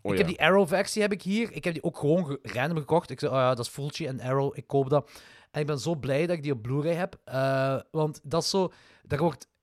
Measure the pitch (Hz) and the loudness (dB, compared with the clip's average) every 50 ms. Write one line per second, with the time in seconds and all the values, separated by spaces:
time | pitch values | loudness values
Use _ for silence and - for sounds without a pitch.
0 | _ 101 101 92 170 165 175 - 151 160 185 202 202 147 180 180 - - - 214 | _ 0 2 2 2 2 2 4 4 6 6 6 4 4 2 0 0 0 0 0
1 | 208 202 208 175 - 180 196 220 233 214 - 160 - 180 165 151 - 170 - - | 0 0 0 -2 -2 -2 0 0 -2 -2 -6 -6 -4 -4 -4 -2 -4 -4 -4 0
2 | - 143 160 185 180 139 143 - _ 117 - 120 131 156 170 156 139 - 156 170 | 2 4 4 4 2 -2 -6 -8 _ -6 -4 -2 -2 0 -2 -4 0 2 2 2
3 | - - 135 - - 127 123 135 131 127 131 117 120 - - - 139 151 - - | 2 -2 -8 -4 -2 0 2 4 4 4 2 0 -4 -8 -6 -8 -8 -8 -6 -6
4 | 165 135 131 117 104 127 131 135 139 139 - - - _ - 139 135 131 147 143 | -6 -6 -6 -6 -4 0 0 0 0 0 -4 -8 -8 _ 0 2 2 4 2 2
5 | 139 - - - - - - - - _ - 147 151 143 151 135 - 160 170 143 | 0 -2 -20 -20 -20 -20 -20 -20 -20 _ -6 -4 -2 -2 -2 -2 -2 -2 -4 -2
6 | 120 127 135 143 165 170 175 160 139 147 139 117 107 120 131 147 143 165 170 160 | -2 0 0 0 2 0 -2 -2 -2 -4 -4 -4 -2 -2 -2 0 0 0 -2 -2
7 | 185 196 - - _ - 123 131 135 135 135 135 135 135 135 127 - _ - 160 | -4 -6 -8 -20 _ -6 -2 -2 0 2 2 2 0 0 -2 -4 -6 _ -2 -2
8 | 156 156 151 - _ 139 151 165 156 - - 196 185 165 - - - - - _ | -2 -2 -2 -8 _ -2 -2 -2 0 0 0 0 0 0 -4 -12 -20 -20 -20 _
9 | _ - 147 139 165 170 143 - - _ _ _ | _ -6 -2 2 2 0 0 -2 -16 _ _ _